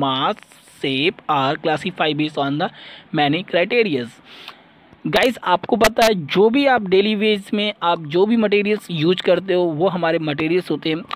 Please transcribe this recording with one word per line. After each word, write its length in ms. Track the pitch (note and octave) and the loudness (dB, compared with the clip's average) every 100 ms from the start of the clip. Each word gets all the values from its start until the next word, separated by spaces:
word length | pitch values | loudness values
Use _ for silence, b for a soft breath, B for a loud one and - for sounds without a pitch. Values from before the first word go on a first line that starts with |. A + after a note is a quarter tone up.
mass, 340 | C#3 C3 D#3+ - - - - - C#3+ | -2 -2 -2 -4 -12 -20 -20 -8 -4
shape, 300 | C3 D#3 - - | 0 -2 -2 -2
are 240 | D3 C3+ D3+ D#3+ | -2 -2 -2 -4
classified 500 | D3+ F#3 F3+ D#3+ D3 | -4 -4 -4 -2 -2
based 200 | D3+ D3+ | -4 -4
on 140 | C#3 D3 | -4 -4
the 120 | F#3 - B B B D#3 | -6 -8 B B B -2
many 320 | C#3+ D#3+ - | 0 0 -2
criterias। 560 | F3 F#3 A#3+ G#3+ C3 A#2 - - B B B B B B - D#3 | -2 0 0 0 -2 -6 -14 -20 B B B B B B -10 -2
Guys, 320 | E3 B3 A#3 | 0 0 0
आपको 320 | F3+ F#3 - A3+ | -2 -2 0 0
पता 300 | A3 A3+ A3+ | 2 2 2
है 200 | G3 D3 | 0 -2
जो 240 | F3+ A3 | 2 4
भी 160 | C4 C#4 | 4 2
आप 160 | B3 | 0
daily 340 | F#3+ F#3+ G#3 G#3+ | 2 2 2 2
ways 340 | G#3+ G#3 - | 0 0 -2
में 200 | G#3 G#3 - | -4 -4 -2
आप 180 | F3 E3+ | -2 -2
जो 240 | D3+ F3 G#3+ | -2 0 2
भी 120 | A#3 | 2
materials 500 | G#3 G#3 G3+ G#3+ - | 2 2 2 -2 -4
use 300 | E3+ D#3+ F3+ | -2 0 2
करते 320 | - F3 F#3+ | 2 2 2
हो 100 | F3+ | 0
वो 240 | F3 D3+ F#3 | 0 0 0
हमारे 320 | F3 E3 E3 | 0 -2 -2
materials 520 | D#3 D3 D#3+ F3+ - | -2 -2 0 -2 -2
होते 180 | D3 D#3+ | -4 -4
हैं 140 | D#3+ - | -4 -4